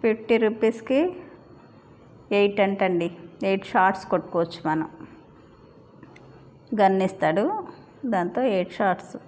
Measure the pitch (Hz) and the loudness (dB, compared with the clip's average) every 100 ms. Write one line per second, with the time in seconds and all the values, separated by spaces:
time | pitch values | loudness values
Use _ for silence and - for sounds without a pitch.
0 | 226 226 - 226 220 220 220 220 - 262 | 2 0 2 2 2 2 0 0 -2 0
1 | 359 359 - - - - - - - - | 0 -4 -16 -20 -20 -20 -20 -20 -20 -20
2 | - - - 202 202 202 196 196 190 175 | -20 -20 -2 2 2 2 0 2 0 0
3 | 170 170 - - 196 196 - 185 185 190 | -2 -6 -20 -6 -2 -2 0 2 2 2
4 | - 180 - 175 165 - 160 156 156 - | -2 -2 -2 -2 -2 -4 -2 -2 -4 -12
5 | - - - - - - - - - - | -20 -20 -20 -20 -20 -20 -20 -20 -20 -20
6 | - - - - - - - 208 196 190 | -20 -20 -20 -20 -20 -20 -8 2 4 4
7 | 190 190 156 165 262 427 - - - - | 0 0 0 2 0 -2 -8 -16 -20 -12
8 | 254 196 175 175 262 190 180 - 202 185 | -4 -2 0 0 0 0 -2 0 0 0
9 | - - | -6 -16